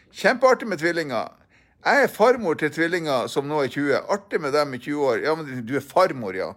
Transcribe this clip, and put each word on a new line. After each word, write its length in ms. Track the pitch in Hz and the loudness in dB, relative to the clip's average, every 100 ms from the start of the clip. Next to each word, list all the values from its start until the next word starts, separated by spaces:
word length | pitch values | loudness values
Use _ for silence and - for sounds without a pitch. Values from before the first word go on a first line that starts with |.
| _ | _
«Kjempeartig 560 | - 190 254 262 247 240 | -2 0 4 4 4 0
med 100 | 170 | -2
tvillinger. 480 | 170 165 151 113 80 - _ _ _ _ | -2 -2 -2 -4 -4 -10 _ _ _ _
Jeg 180 | - 254 | 2 4
er 80 | 240 | 2
farmor 480 | - 226 247 190 151 | 4 4 4 0 0
til 120 | 156 | -2
tvillinger 580 | 151 165 175 160 131 107 | 0 0 0 0 -2 -2
som 140 | 151 139 | -4 -2
nå 140 | 151 | -2
er 80 | 131 | -2
tjue. 280 | 143 143 120 - | -2 0 0 0
Artig 280 | 202 - 196 | -4 -2 -4
med 100 | 147 | 0
dem 220 | 147 143 | 0 0
i 60 | 127 | -4
tjue 240 | 143 147 139 | -6 -2 0
år.» 120 | 110 | 0
Ja, 100 | 131 160 | 0 -2
men 260 | 147 127 113 | -4 -8 -6
du 100 | 135 | -6
er 100 | - | -2
farmor, 480 | - 185 139 104 92 | 2 2 0 -6 -6
ja. 160 | 82 | -6